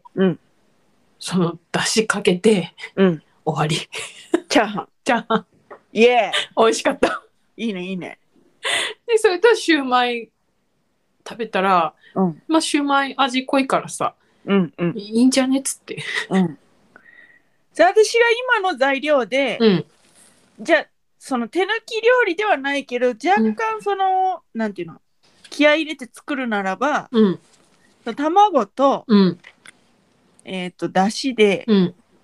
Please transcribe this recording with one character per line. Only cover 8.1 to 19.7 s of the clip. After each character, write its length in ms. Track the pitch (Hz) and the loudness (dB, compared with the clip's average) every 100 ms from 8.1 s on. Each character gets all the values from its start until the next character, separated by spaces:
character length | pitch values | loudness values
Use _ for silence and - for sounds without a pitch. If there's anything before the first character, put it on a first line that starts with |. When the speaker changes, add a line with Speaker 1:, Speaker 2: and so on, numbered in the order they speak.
| - _ _ _ _ - - - 427 - | -16 _ _ _ _ -6 -4 -4 -10 -2
Speaker 2:
で、 120 | 453 | 2
そ 100 | 440 | 2
れ 100 | 349 | 2
と 160 | 453 | 2
シ 220 | 440 - 311 | 2 2 0
ュ 40 | |
ー 40 | |
マ 240 | 262 247 247 | 2 0 0
イ 220 | 240 226 _ _ _ _ _ _ _ _ _ - | -4 -10 _ _ _ _ _ _ _ _ _ -20
食 100 | 214 | -12
べ 80 | 220 | -6
た 140 | 202 | -2
ら、 340 | 190 180 160 - _ | 2 2 0 -4 _
Speaker 1:
う 80 | - | -2
ん。 200 | 190 151 _ | -2 -2 _
Speaker 2:
ま 100 | 320 | 0
あ、 20 | |
シ 180 | 311 302 | 0 -2
ュ 40 | |
ー 20 | |
マ 220 | 285 277 269 | 0 0 -2
イ 80 | 269 | -2
味 280 | 277 254 | -2 -2
濃 140 | 262 277 | -2 -2
い 80 | 269 | 0
か 140 | 170 | -2
ら 80 | 170 | -2
さ、 260 | - 135 - _ _ - | -6 -8 -8 _ _ -2
Speaker 1:
う 80 | |
ん、 180 | 196 160 - | 0 0 -2
う 80 | 175 | -4
ん。 80 | 214 | -4
Speaker 2:
い 240 | 202 226 | -4 2
い 40 | |
ん 60 | 254 | 2
じ 100 | 262 | 2
ゃ 60 | 262 | 0
ね 120 | 269 | -2
っ 40 | |
つ 160 | 269 - | -4 -10
っ 20 | |
て。 220 | - - - - - | -12 -12 -8 -8 -2
Speaker 1:
う 80 | 190 | 0
ん。 200 | 175 139 _ _ _ - _ - - _ _ _ _ | 0 -2 _ _ _ -20 _ -20 -20 _ _ _ _
じ 80 | - | 2
ゃ 40 | 339 | 4
あ、 20 | |
私 240 | 392 415 | 6 4
が 60 | 466 466 466 508 466 | 4 2 2 0 0
今 120 | 381 | 0
の 60 | 277 | 0
材 220 | 269 269 | 0 0
料 260 | 294 285 220 | 0 0 0
で、 320 | 262 269 180 | -2 -2 2
Speaker 2:
う 80 | |
ん。 160 | 226 | 2